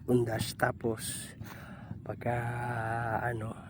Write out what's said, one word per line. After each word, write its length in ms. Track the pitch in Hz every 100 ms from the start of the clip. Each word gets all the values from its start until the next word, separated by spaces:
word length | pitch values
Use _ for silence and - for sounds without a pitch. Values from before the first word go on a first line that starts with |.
| -
undas. 480 | 123 113 110 - -
Tapos, 720 | 127 - 117 110 - - - - - - - - - -
pagka, 340 | - 107 120 120 120 120 120 120 113 117 117 110
ano, 320 | 117 117 107 - -